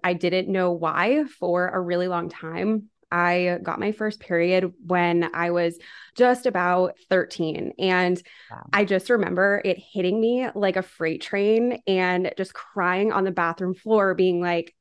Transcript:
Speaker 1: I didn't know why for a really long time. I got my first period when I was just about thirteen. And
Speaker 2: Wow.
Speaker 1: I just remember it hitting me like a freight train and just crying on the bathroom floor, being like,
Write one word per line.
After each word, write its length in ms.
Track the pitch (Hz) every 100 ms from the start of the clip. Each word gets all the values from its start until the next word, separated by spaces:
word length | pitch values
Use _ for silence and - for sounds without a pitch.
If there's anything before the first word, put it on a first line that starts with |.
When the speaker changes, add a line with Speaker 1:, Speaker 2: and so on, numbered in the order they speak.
Speaker 1:
I 80 | 180
didn't 340 | 180 175 185 185
know 240 | 190 180
why 540 | 170 160 156 202 294 277 -
for 260 | 175 175 180
a 140 | 190
really 260 | 175 175 180
long 220 | 175 170
time. 600 | - 160 170 202 220 214 _ -
I 480 | 175 175 180 180 175
got 180 | 175 -
my 120 | 208
first 280 | 214 214 208
period 520 | - 175 170 185 185 - 170
when 440 | 180 175 170 170
I 160 | 165 175
was 280 | 175 170 170 - - - -
just 300 | 247 247 254
about 480 | 190 180 180 185 - -
thirteen. 640 | 190 - - 160 160 170 -
And 420 | 190 180 180 180 - - -
Speaker 2:
Wow. 160 | - -
Speaker 1:
I 120 | 202
just 260 | 196 190 -
remember 500 | 240 185 180 202 202
it 140 | 196 175
hitting 420 | - 196 180 214
me 280 | 226 247 254
like 220 | - 196 190
a 60 |
freight 380 | 185 - 160 160
train 640 | - 196 208 220 240 - -
and 460 | 185 180 180 185 -
just 180 | 185
crying 580 | - - 208 180 185 214
on 120 | 196
the 60 | 190
bathroom 440 | 180 170 170 185
floor, 400 | 185 214 220 196
being 260 | 180 185 175
like, 340 | 175 170 170 _